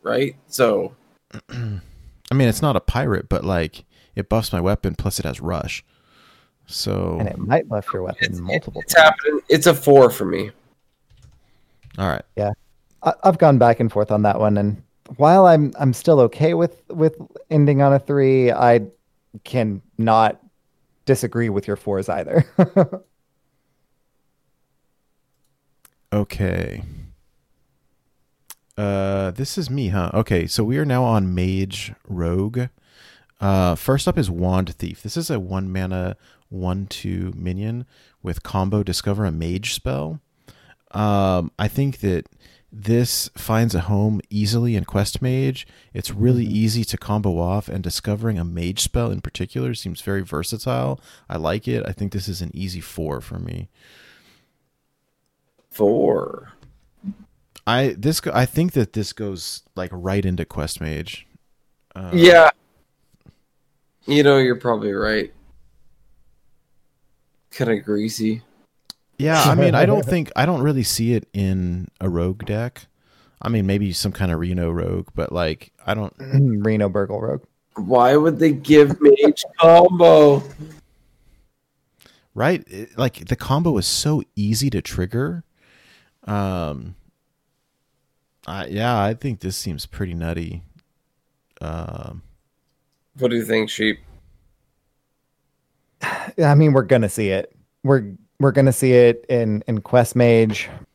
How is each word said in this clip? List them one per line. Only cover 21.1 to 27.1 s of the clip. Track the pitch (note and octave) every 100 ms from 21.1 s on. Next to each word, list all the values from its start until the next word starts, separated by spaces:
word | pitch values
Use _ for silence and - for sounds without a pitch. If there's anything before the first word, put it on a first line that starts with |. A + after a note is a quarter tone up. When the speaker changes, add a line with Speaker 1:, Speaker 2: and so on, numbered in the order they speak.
| C3 A#2+ A#2+ A#2
Speaker 3:
with | G2+ G2
your | G2+
fours | - G2 G2
either. | F#2 D2+ E3 - -
<laughs> | F3+ - F#3 F#3+ _ _ _ _ _ _ _ _ _ _ _ _ _ _ _ _ _ _ _ _ _ _ _ _ _ _ _ _ _ _ _
Speaker 2:
Okay. | G#2+ G2+ - F#2+ F2 - - - - -